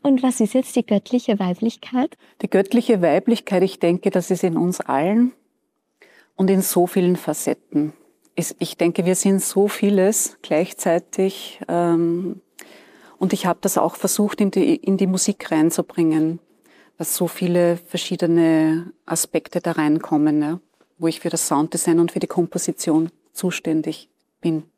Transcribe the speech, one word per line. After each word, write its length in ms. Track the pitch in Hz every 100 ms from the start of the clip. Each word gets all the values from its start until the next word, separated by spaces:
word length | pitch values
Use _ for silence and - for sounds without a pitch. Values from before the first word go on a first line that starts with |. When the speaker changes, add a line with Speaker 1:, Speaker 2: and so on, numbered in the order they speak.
Speaker 1:
Und 180 | 285 262
was 180 | 254 247
ist 140 | 214
jetzt 220 | 254 262 -
die 100 | -
göttliche 540 | 208 - 247 - 202
Weiblichkeit? 760 | 185 180 226 - - 247 294 - _ _
Speaker 2:
Die 60 | -
göttliche 520 | 190 196 240 240 214
Weiblichkeit, 640 | 170 151 - 226 - 185
ich 160 | 185 -
denke, 320 | 170 175 196
das 180 | 185 175
ist 140 | 180
in 140 | 180 165
uns 220 | 175 180
allen 520 | - 135 165 214 247 - _ _ _ _ _ _ - _ _ -
und 160 | 190
in 100 | 190
so 240 | 190 - 180
vielen 300 | - 180 180
Facetten. 800 | - 156 - - _ 147 151 - _ _ _ -
Es, 200 | 170 -
ich 180 | 175 -
denke, 280 | 170 170 175
wir 100 | 185
sind 260 | 196 196
so 260 | - - 208
vieles 720 | - 202 202 190 226 - -
gleichzeitig, 1160 | - 156 180 - 190 170 - - 190 190 - - -
ähm, 760 | 170 170 165 170 170 185 - _ _ - - - - - _
und 160 | 190
ich 140 | 190 185
habe 100 | 170
das 160 | 196 -
auch 160 | 165 -
versucht, 440 | 185 - 208 -
in 120 | 202
die, 240 | 196 165 165
in 220 | - 196
die 100 | 196
Musik 440 | 185 - 202 -
reinzubringen, 880 | 160 160 - 175 - 165 156 160 170 _ _ _ _ _ _
dass 160 | 170 -
so 120 | 175
viele 500 | - 180 175 175 175
verschiedene 1160 | - 180 - 175 170 170 165 160 156 160 170 - -
Aspekte 540 | 165 - - - 175
da 100 | 170
reinkommen, 720 | 165 151 156 - 156 151 151
ja, 160 | 151 170 _ _ _ _
wo 80 | 165
ich 120 | 160
für 80 | 170
das 180 | 165 -
Sounddesign 520 | 143 156 175 - 165
und 120 | 170
für 80 | -
die 80 | -
Komposition 840 | - 170 180 - 160 - 156 165 _ _
zuständig 760 | - 185 - - 160 156 151 - _ _ _
bin 200 | 175 160 156